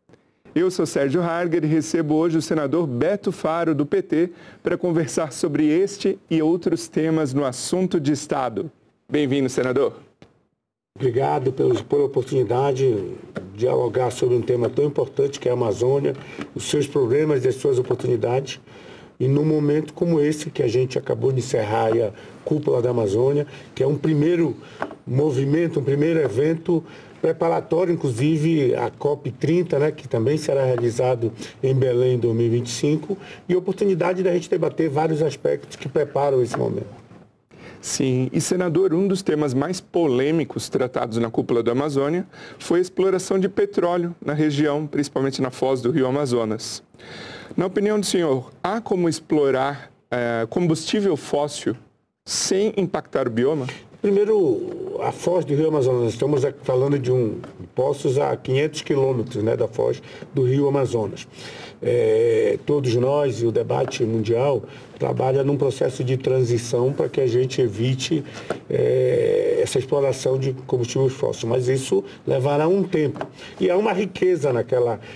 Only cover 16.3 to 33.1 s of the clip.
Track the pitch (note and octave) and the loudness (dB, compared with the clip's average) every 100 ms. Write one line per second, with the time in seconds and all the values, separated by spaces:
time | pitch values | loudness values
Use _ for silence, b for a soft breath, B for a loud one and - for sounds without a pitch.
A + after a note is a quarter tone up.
16.3 | B B - - D3+ C3+ C#3+ A#2+ C#3+ D#3 | B B -10 -2 -2 0 0 2 2 2
17.3 | C#3 B2+ B2 D3 B2+ B2 A#2+ B2+ A#2+ A#2 | 2 0 0 0 0 0 -2 -2 0 0
18.3 | B2+ D3 - B B B B B B B2+ | -2 -4 -12 B B B B B B 0
19.3 | C#3+ D#3 D3+ D3 D3+ D3+ - E3+ D#3+ D3 | 2 2 2 2 0 -2 -2 0 2 2
20.3 | D3+ D3+ - B2 A#2+ B2+ - - A2+ B2+ | 0 -6 -2 0 0 0 -2 -4 -2 0
21.3 | C3 A2+ B2+ G#2 A2+ A2 A2+ G#2+ B B | 0 -2 -2 0 0 2 2 0 B B
22.3 | B - D3+ C#3+ C3 A#2+ A#2+ G#2 G#2 C3+ | B -4 -2 0 0 0 0 0 2 2
23.3 | D3 C#3+ B B - C3+ D3+ D#3 D3+ D#3 | 0 -4 B B -2 0 0 0 2 2
24.3 | E3+ D#3 A2+ B B B B - B2+ D3+ | 2 0 -4 B B B B -4 0 0
25.3 | C3 C#3 D#3 E3+ D#3 B2+ C#3+ D#3 D#3+ C3 | 0 0 0 0 -2 0 0 2 2 0
26.3 | G#2 D3+ E3 - E3 B B B B D#3+ | 2 0 0 0 -2 B B B B -2
27.3 | E3 E3 D#3+ - E3+ F3+ D#3+ C#3 A2 D3 | 0 0 -2 0 0 2 0 -2 0 2
28.3 | D#3+ D#3+ D#3+ B2+ - A#2 - C#3+ C#3+ C3+ | 2 2 2 2 0 -2 -2 -2 -2 -6
29.3 | - C#3 E3+ E3 C#3 D3+ D3+ - A#2+ A#2 | -4 0 2 2 0 0 -2 -4 0 0
30.3 | D3+ D3+ C#3 C3 A#2+ A#2+ A#2 B2+ A#2+ A2+ | 0 0 2 2 2 0 0 0 0 -2
31.3 | B B B C3+ C3 C3 B2 B2+ B2 A#2 | B B B 0 2 2 2 2 2 2
32.3 | A2+ A#2 A#2+ A#2 - D3 D#3 - | 2 2 0 -2 -2 0 0 -2